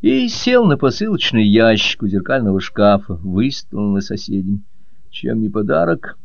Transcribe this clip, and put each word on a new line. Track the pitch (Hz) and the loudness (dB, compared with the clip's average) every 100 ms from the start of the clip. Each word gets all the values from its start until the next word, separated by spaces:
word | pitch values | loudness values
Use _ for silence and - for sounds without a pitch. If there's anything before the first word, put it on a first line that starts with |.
и | 208 262 247 | 2 2 0
сел | - - 247 226 | -2 2 4 4
на | 143 | 4
посылочный | 139 120 214 196 - 113 107 | 2 0 -2 -2 0 2 4
ящик | 104 113 107 - - | 6 6 4 0 -2
у | 107 | -2
зеркального | 95 87 135 110 95 | -2 0 -2 2 0
шкафа, | 90 - 104 98 101 90 | -2 2 4 4 0 -8
выставленного | 98 92 123 139 - - 104 98 | -4 0 0 -2 -10 -4 -2 -2
соседями. | 98 104 - 98 95 101 - - - - - | -2 -8 -4 -4 -2 -4 -6 -14 -14 -14 -12
Чем | - 123 113 | -8 -4 -2
не | 107 | -2
подарок? | 104 104 156 180 170 - - | -2 0 2 2 0 -4 -14